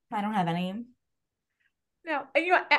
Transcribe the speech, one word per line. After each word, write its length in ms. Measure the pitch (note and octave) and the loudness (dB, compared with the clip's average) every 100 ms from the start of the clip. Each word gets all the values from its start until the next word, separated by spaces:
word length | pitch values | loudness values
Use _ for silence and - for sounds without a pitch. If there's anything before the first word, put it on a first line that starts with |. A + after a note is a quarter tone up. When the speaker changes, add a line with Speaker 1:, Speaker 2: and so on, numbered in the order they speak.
| _ | _
Speaker 1:
I 80 | G#3+ | -6
don't 120 | G3+ | -2
have 140 | G#3+ E3+ | 0 0
any. 260 | E3+ F3+ G3+ A#3+ _ _ _ _ _ _ _ _ _ _ _ E4+ | -2 -4 -6 -12 _ _ _ _ _ _ _ _ _ _ _ -6
Speaker 2:
No, 160 | D4 C#4 D4 | -6 -2 -2
and 100 | E4+ | 2
you 60 | |
know, 80 | F4+ | 2
a-, 40 | - | 4